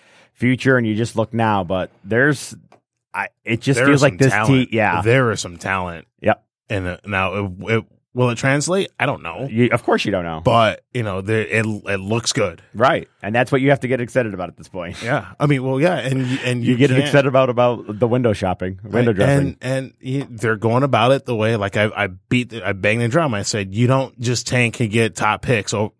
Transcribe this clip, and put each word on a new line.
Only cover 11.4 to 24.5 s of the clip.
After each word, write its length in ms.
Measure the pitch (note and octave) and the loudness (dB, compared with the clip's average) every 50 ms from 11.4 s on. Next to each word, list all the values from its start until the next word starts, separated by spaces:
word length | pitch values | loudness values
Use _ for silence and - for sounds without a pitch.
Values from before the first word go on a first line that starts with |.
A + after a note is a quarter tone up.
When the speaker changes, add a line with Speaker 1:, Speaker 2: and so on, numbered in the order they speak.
| G#2 | -2
Speaker 2:
it, 180 | - G#2+ A2 A2 | 0 -2 -2 0
it 340 | A2 G#2+ G2+ F2 F#2+ G2+ F#2+ | -2 -4 -6 -6 -6 -6 -4
looks 320 | F#2+ G2 A2+ A#2 - - | -4 -2 -4 -2 -2 -2
good. 300 | - - G#2 F2+ E2 - - _ - | -2 -2 -2 -2 -4 -10 -20 _ -2
Speaker 1:
Right. 340 | G2+ A#2+ C#3+ E3 F#2+ D2+ - _ - | 0 2 2 2 0 -4 -10 _ -12
And 120 | G2 G2+ A2 | -6 -2 0
that's 180 | B2 B2+ - | 0 0 2
what 80 | C#3+ C3 | 0 2
you 80 | C3+ C#3+ | 2 2
have 100 | C#3 - | 2 2
to 80 | - A#2+ | 0 -2
get 120 | C3 A#2+ | -2 -2
excited 320 | A#2+ G#2+ - C3 A#2+ G#2+ | -4 -2 -2 -2 -2 -2
about 160 | F#2+ F2+ F2+ E2 | -4 -8 -8 -10
at 80 | - | -10
this 120 | - E2 - | -16 -20 -14
point. 340 | - F#2 E2+ E2+ D#2+ - | -12 -10 -10 -10 -10 -8
Speaker 2:
Yeah. 320 | A2 A#2 C#3+ B2+ F2 F2+ - - | -6 -4 -4 -4 -4 -8 -6 -2
I 60 | D3 | 0
mean, 160 | C#3+ D3 B2+ | 0 0 0
well, 160 | B2+ C3 C3 C3+ | 0 -2 0 0
yeah. 160 | D3+ F3+ F3+ C3+ | 0 0 0 0
And, 240 | A2 C3 C3 C3 B2+ B2 C3 - | -2 -2 -2 -2 -2 -2 -4 -2
and 240 | - B2 B2 A#2+ A#2 | -2 -2 -2 0 0
Speaker 1:
You 80 | B2 | 0
Speaker 2:
you 40 | B2+ A2+ | 2 4
Speaker 1:
get 100 | C#3 B2+ | 4 4
Speaker 2:
can't 120 | B2+ C3 | 4 2
Speaker 1:
excited 240 | - - C#3 C#3+ C3 | 2 2 4 4 4
about, 240 | C3 B2+ C3 C3 B2+ | 4 4 2 2 2
about 480 | A#2+ A#2+ B2 B2 A#2+ G2+ - - G#2+ G2+ | 2 2 2 2 2 -2 -6 -6 -2 0
the 100 | B2 A2+ | 0 2
window 240 | A#2+ B2+ A#2+ A2+ | 2 2 2 2
shopping, 480 | G2+ - G2+ F#2 F2 - F#2 F#2 F#2+ - | 0 0 0 -2 -2 -2 -4 -8 -8 -10
window 280 | - G#2 G2+ A#2 A#2+ A#2 | -8 -2 0 2 2 2
Speaker 2:
Right. 60 | G#2 | 2
Speaker 1:
dressing. 300 | F2+ G2+ C3+ C#3 A2 F2+ | 2 4 4 4 2 2
Speaker 2:
And, 100 | E2+ E2 - | -2 -4 -6
and 340 | - B2+ C3+ C3+ C3 - - _ | -6 -4 -4 -4 -6 -8 -14 _
you, 260 | - C3 C3 C#3 C3+ - | -8 -6 -4 -4 -6 -6
they're 260 | A#2+ G#2+ A#2+ A2 A2 | -8 -4 -2 -2 0
going 260 | G#2 A2 A2 A#2 B2+ | 0 0 2 2 2
about 300 | C#3+ C3+ A#2+ G#2+ A2+ C3 | 2 2 2 4 4 4
it 140 | C#3 C3 - | 4 2 0
the 100 | C3 A#2+ | -4 -2
way, 200 | G#2+ G#2+ A2 A#2 | 0 0 0 0
like, 200 | G#2 G2 G2+ - | 0 -2 -2 0
I, 140 | G#2+ G#2+ A2 - | 0 0 0 0
I 120 | G2 G#2 | -2 -4
beat, 420 | F#2+ F#2 F#2+ _ - B2 B2 A#2+ - | -4 -4 -8 _ -2 0 0 0 -2
the, 160 | A2+ A#2 F2+ | -8 -8 -6
I 60 | G2+ | -6
banged 300 | G2 F#2 G2 G#2 A2 A#2 | -4 0 0 0 0 0
the 60 | A#2+ A2+ | 0 0
drum. 260 | B2 E3 E3 C3+ A2 | 0 0 0 0 -2
I 80 | G2+ | -4
said, 320 | F#2 - - G#2+ G2 F#2+ F#2+ | -4 -4 -4 -4 -4 -4 0
"You 120 | A2+ A#2+ | 0 2
don't 320 | A#2+ C3+ C3+ C3 - - B2 | 2 2 2 0 -4 -8 -6
just 280 | A2+ B2 A#2+ A2+ - | -4 -2 -2 -2 -4
tank 340 | - | -2